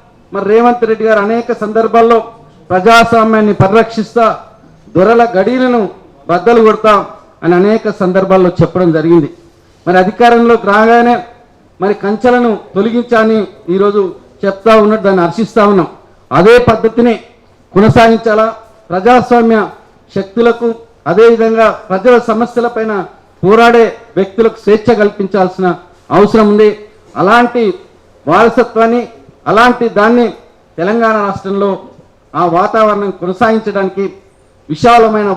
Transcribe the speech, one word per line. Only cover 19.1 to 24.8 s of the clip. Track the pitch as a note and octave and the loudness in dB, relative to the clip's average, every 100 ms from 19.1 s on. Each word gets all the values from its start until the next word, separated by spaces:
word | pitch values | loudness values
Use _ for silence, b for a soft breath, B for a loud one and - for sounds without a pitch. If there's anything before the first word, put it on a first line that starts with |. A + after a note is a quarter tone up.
| B3 - A#3+ A3+ A3 F3 - _ _ _ G3 | 2 2 2 2 0 -2 -10 _ _ _ -10
శక్తులకు, | F#3+ A#3+ A#3+ A#3 A#3 A3+ - _ - | -6 -4 -4 -2 -6 -6 -12 _ -4
అదేవిధంగా | F3+ A#3 A3+ A3+ A3+ A3 - - | 2 4 4 0 0 0 -2 -6
ప్రజల | F#3 A#3+ A#3+ A#3 | -2 2 2 0
సమస్యలపైన | A3 A#3 - A#3 A#3 A3 G3+ E3 - _ _ | -4 -4 -4 -4 -4 -6 -6 -8 -16 _ _
పోరాడే | F3+ A3 A#3 A#3 A3 - - - | 0 2 4 4 2 -2 -10 -6
వ్యక్తులకు | G3 - A3 A3 | -4 -2 -2 -2
స్వేచ్ఛ | - G#3+ | -2 0